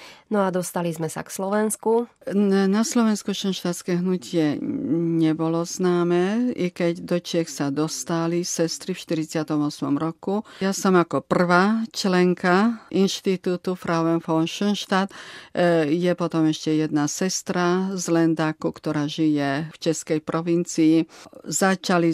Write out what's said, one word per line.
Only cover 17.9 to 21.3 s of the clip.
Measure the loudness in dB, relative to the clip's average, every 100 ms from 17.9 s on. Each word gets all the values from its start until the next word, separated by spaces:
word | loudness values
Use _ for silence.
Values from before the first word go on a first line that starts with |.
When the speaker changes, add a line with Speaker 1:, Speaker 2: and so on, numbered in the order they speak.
| -4
Speaker 2:
z | 0
Lendaku, | 2 2 2 -2 -2 -6 -4
ktorá | -4 -2 -4
žije | 0 0 2 0 -2 -6
v | -4
Českej | -4 -2 -2 -4
provincii. | -2 -4 0 0 0 2 4 4 2 -8 -20